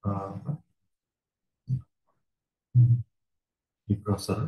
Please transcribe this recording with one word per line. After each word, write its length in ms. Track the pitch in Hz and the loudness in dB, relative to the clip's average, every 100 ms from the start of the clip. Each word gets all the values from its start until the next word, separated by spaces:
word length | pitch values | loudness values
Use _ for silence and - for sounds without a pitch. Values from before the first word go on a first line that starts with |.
eh, 260 | 104 98 95 92 | -4 -4 -6 -10
apa? 160 | - 147 _ _ _ _ _ _ _ _ _ _ - - - _ _ _ _ _ _ _ _ 127 120 120 - _ _ _ _ _ _ _ - | -8 -10 _ _ _ _ _ _ _ _ _ _ -8 -6 -8 _ _ _ _ _ _ _ _ 4 6 4 0 _ _ _ _ _ _ _ -4
Di 80 | 95 | -4
browser. 440 | - 98 - 98 | 0 -4 -2 -4